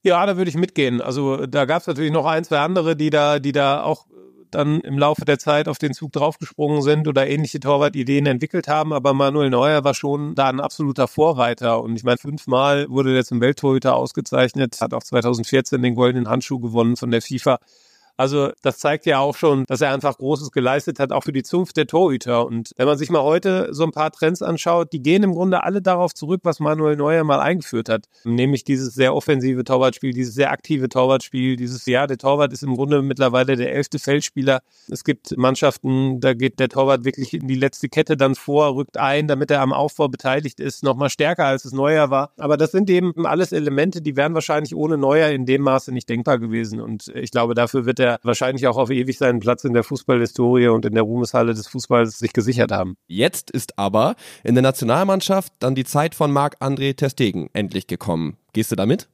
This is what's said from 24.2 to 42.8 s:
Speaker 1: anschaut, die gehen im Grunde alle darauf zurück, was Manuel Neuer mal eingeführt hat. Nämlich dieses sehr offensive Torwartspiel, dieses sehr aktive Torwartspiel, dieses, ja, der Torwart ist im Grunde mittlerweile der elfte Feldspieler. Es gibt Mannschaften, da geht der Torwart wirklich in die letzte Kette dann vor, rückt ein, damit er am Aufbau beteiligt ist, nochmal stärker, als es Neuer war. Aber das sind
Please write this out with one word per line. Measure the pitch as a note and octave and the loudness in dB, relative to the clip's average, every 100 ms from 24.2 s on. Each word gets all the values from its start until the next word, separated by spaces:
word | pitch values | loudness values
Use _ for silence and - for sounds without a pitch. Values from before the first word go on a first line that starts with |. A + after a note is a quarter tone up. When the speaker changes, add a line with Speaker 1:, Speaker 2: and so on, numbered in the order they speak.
| D#3+ F3 | 0 0
Speaker 1:
anschaut, | - E3 F3 E3+ E3 | -4 -2 0 0 0
die | D#3 | -2
gehen | C#3 F#3+ | 2 4
im | G3+ | 4
Grunde | E3+ F#3 F3+ | 2 0 0
alle | E3+ G3 | 0 -2
darauf | F#3 F3+ F3+ - | 0 0 0 -4
zurück, | D3+ F#3 | -4 -2
was | F3 D3+ | -2 0
Manuel | D3 D#3 D#3 D3 | 0 2 2 2
Neuer | C#3+ E3 | 2 2
mal | D#3 C#3 | 2 2
eingeführt | C#3 F3+ - A#2 A2 | 2 -2 -2 -4 -2
hat. | A2 _ _ | -4 _ _
Nämlich | A#2 A#2+ C3 C#3 | -2 0 2 0
dieses | - C3+ C3 B2 | 0 -2 -2 2
sehr | C3 | 2
offensive | C#3+ - C#3 B2+ B2+ | 2 0 0 2 -2
Torwartspiel, | B2 C3 C3 - C3+ | 0 2 2 0 -6
dieses | B2 B2+ | -4 -6
sehr | A2+ C#3 | -2 -2
aktive | C#3+ - D3+ B2+ | -2 -4 -2 0
Torwartspiel, | B2+ B2+ C3+ - C3 C3 B2 | 2 2 2 0 -4 -2 -2
dieses, | B2 B2+ - | -6 -6 0
ja, | B2 C#3+ | 0 0
der | B2+ | -2
Torwart | C3+ C#3+ C#3+ | 0 2 0
ist | B2+ | -2
im | C#3 | -4
Grunde | B2 C#3 D3 | -2 2 2
mittlerweile | C#3 B2 C3 B2 B2+ B2+ | 2 0 2 4 2 0
der | B2 | 0
elfte | C3 C#3+ D3+ | -2 -4 -6
Feldspieler. | - C#3+ - - C3+ C3 _ _ - | 0 -2 -2 -2 0 0 _ _ -14
Es | - | -6
gibt | - - - - | -4 -4 -6 0
Mannschaften, | B2+ C3 D3 - C3 C3 C3+ B2+ | 0 2 0 0 -2 0 0 0
da | C3 | 0
geht | A#2+ B2+ - | 2 -2 0
der | C3 | -2
Torwart | C3+ C3+ C3 B2 | 2 2 2 0
wirklich | C3+ C3 D#3+ | -4 -8 -6
in | C3+ | -4
die | |
letzte | C3 C#3 - D3 | 0 -2 -2 -4
Kette | - D#3 D3 | -2 0 2
dann | C3+ | 2
vor, | C3 - C#3+ D3 C3 | 0 0 2 2 0
rückt | C3+ - | -6 -2
ein, | C3+ C#3+ D3+ | 0 0 0
damit | C3+ C#3+ | -2 2
er | C#3+ | 2
am | C3 | 2
Aufbau | C3+ C#3+ - D3 | 0 -2 0 -2
beteiligt | B2+ C3 C#3 C#3+ - | -2 -2 -2 -4 -8
ist, | C#3+ - | -10 -2
nochmal | C#3 C3 C#3+ | -2 0 -2
stärker, | - D3+ F3+ C#3+ | 0 0 2 0
als | C3+ C3 | 0 -4
es | |
Neuer | C3+ C#3+ D#3 C#3+ | -2 2 2 2
war. | C3+ C#3+ - | 0 -2 -6
Aber | D3 D3 | -2 2
das | D#3 | 2
sind | F#3+ | 2